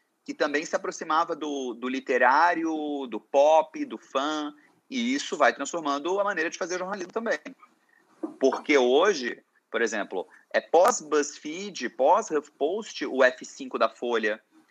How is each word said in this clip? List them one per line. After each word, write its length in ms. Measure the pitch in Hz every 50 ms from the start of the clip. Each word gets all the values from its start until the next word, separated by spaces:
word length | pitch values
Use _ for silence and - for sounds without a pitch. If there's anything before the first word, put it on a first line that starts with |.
| _ _ _ _ _
que 100 | - 277
também 320 | - 165 147 143 147 170
se 100 | - -
aproximava 580 | 185 - 139 - - - 165 156 160 170 170 165
do, 400 | 147 156 151 143 139 131 123 110
do 140 | 120 120 127
literário, 1160 | 127 135 127 - 131 123 123 123 131 151 165 175 175 165 165 160 160 156 151 147 147 143 135
do 120 | 123 110 104
pop, 680 | - _ - 139 143 151 160 160 151 - - 156 147
do 120 | 127 127
fã, 580 | - - - - 135 135 151 156 151 151 147 147 _ _ _ _ _ _ -
e 240 | - 127 117 120 131
isso 220 | 143 - - -
vai 160 | 156 139 120 117
transformando 680 | - 139 135 - 170 156 147 139 143 147 170 190 202
a 40 | 196
maneira 260 | 202 196 165 160 170
de 80 | 160 -
fazer 200 | 190 165 180 180
jornalismo 340 | 180 185 175 180 180 175 -
também. 260 | 226 233 226 - - - 277 269 _ - _ _ _ _ _ _ _ _ _ _ - - - - -
Porque 380 | - 131 123 - - - 151 139
hoje, 640 | 127 123 127 147 180 214 196 147 123 117 - - _ _ _ _ _ _
por 120 | - 113 117
exemplo, 440 | 107 107 104 95 - 104 92 82 - _ - _ _
é 100 | - 110
pós-BuzzFeed, 1300 | - - - 165 185 202 - - 165 147 151 151 143 - - - - 151 156 180 202 208 170 135 127 107
pós-HuffPost, 1120 | - - 127 147 180 214 220 - 160 147 - - _ - 143 156 185 220 214 - - - 151
o 180 | 120 - 127 131
F 220 | 127 127 - -
cinco 340 | - - - 139 127 - 123
da 120 | 113 110
Folha, 500 | - - - 120 120 113 110 107 104 107 _ _ _ _ _ _